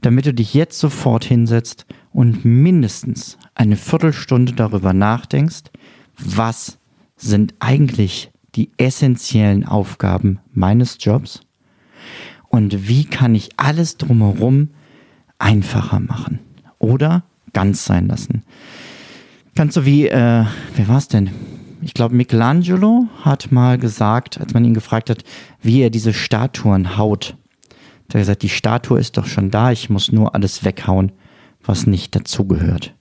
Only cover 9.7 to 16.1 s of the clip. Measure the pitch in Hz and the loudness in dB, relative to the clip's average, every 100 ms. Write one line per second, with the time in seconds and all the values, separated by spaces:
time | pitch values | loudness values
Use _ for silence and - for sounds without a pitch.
9.7 | 104 95 - 95 92 101 95 _ - 92 | -2 -2 -4 -2 0 0 -2 _ -2 2
10.7 | 113 123 - - 208 98 - _ _ _ | 2 0 -2 0 0 -2 -18 _ _ _
11.7 | _ _ _ - - - - _ 120 104 | _ _ _ -20 -20 -20 -20 _ 0 0
12.7 | 101 98 123 156 - 123 110 - - 135 | -2 0 0 0 0 2 2 0 -4 -2
13.7 | 151 165 - 143 117 104 92 113 135 147 | 0 -2 -4 0 2 4 2 2 2 2
14.7 | _ _ _ _ _ _ _ 98 107 92 | _ _ _ _ _ _ _ 0 2 0
15.7 | 113 - 98 - | -4 -2 -4 -4